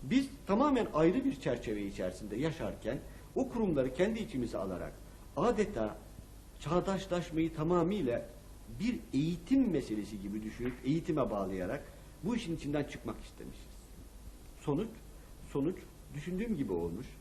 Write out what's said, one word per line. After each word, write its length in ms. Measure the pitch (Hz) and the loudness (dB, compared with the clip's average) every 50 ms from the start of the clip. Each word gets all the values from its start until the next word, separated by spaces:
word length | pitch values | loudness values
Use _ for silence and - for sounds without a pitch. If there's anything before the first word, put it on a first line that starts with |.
| - | 0
Biz 260 | 131 175 269 269 - - - - | 6 6 6 6 4 -4 -10 0
tamamen 400 | - 190 214 277 302 269 240 208 - - | 2 6 6 8 8 8 6 4 4 6
ayrı 300 | 151 160 170 185 262 262 | 8 8 8 8 8 4
bir 160 | 277 - - | 2 0 2
çerçeve 420 | - 156 123 113 - 120 107 104 101 | 0 0 0 0 0 -2 -2 0 -2
içerisinde 540 | 101 98 - 98 90 90 - - 101 101 | -4 -2 0 -2 -2 -2 -4 -6 -4 -2
yaşarken 640 | 110 143 160 151 - 120 98 95 - - 104 123 156 - - - - - - - | 0 0 0 0 0 -2 -4 -4 -2 -2 -2 -2 -2 -4 -8 -14 -14 -16 -4 0
o 140 | - 262 254 | 0 0 0
kurumları 460 | - 233 220 190 160 139 127 131 - | 0 2 2 4 4 4 4 2 4
kendi 240 | - 180 214 220 226 | 4 4 4 4 0
içimize 400 | 202 - - 131 120 110 - - | -2 -2 -2 -2 -2 0 -2 -2
alarak 340 | 98 95 92 85 85 76 - - - - - - - - - | -2 -2 -2 -4 -6 -8 -8 -12 -16 -16 -16 -18 -18 -8 -2
adeta 600 | 135 165 233 247 - 208 - - 117 110 107 104 - - - - - - - - - - - - - | 2 2 4 4 4 2 2 2 0 0 0 -2 -6 -12 -16 -16 -16 -16 -16 -16 -18 -18 -18 -16 -8
çağdaşlaşmayı 960 | - 147 165 180 165 190 190 180 - - 180 175 160 - 156 160 165 160 160 | -4 2 2 2 4 2 0 -2 0 0 0 0 0 0 0 0 0 0 0
tamamıyla 680 | - 156 165 180 175 165 170 208 208 160 123 117 - - - - - - - - - - - 117 117 | 0 2 4 6 6 6 4 2 2 2 2 0 0 -2 -6 -12 -16 -16 -16 -18 -16 -14 -12 -6 -2
bir 200 | 170 247 240 - - - - | 0 0 0 -2 -4 -2 0
eğitim 560 | 131 147 165 175 165 - - 262 277 262 214 | 2 2 2 0 -2 2 4 6 6 6 6
meselesi 500 | 175 135 - - 110 107 101 95 110 104 | 4 2 0 0 -2 -2 -2 -4 -6 -6
gibi 220 | 95 98 101 110 107 | -6 -4 -4 -4 -4
düşünüp 320 | 110 - - 120 123 123 - - | -6 -6 -2 -4 -4 -4 -2 0
eğitime 460 | 131 147 165 160 - 160 143 127 104 | 2 2 2 2 2 2 2 4 2
bağlayarak 540 | 107 101 95 92 95 92 90 90 123 143 - - - - - - - - - | 2 0 0 0 0 -2 -2 -2 -2 -4 -6 -10 -14 -16 -16 -16 -14 -6 -2
bu 140 | 185 240 | 0 0
işin 200 | 233 - 170 165 | 0 0 -2 -4
içinden 280 | 143 - 139 143 147 139 | -2 -2 0 0 0 0
çıkmak 320 | 143 - - - 120 107 - - | -2 -4 -8 -6 -6 -8 -8 -10
istemişiz. 480 | - - - 113 127 - - - - - - - - - - - - - - - - - - - - - - | -14 -14 -12 -12 -12 -12 -12 -14 -16 -16 -16 -16 -16 -16 -16 -16 -16 -16 -16 -16 -16 -16 -16 -16 -16 -16 -8
Sonuç, 280 | - 151 143 151 214 220 - - - - - - - - - - - | -2 0 0 0 0 -2 -6 -12 -16 -16 -16 -16 -16 -16 -16 -16 -14
sonuç 300 | - - 147 135 165 185 - - - - - - - 131 | -4 -2 0 0 0 0 -4 -10 -14 -16 -18 -16 -10 -8
düşündüğüm 420 | 147 147 180 180 185 226 240 214 | -6 -6 -4 -2 -2 0 0 0
gibi 160 | 151 135 104 92 | 0 0 0 0
olmuş. 340 | 85 85 85 85 101 135 - - - | 0 0 0 -2 -4 -6 -8 -12 -14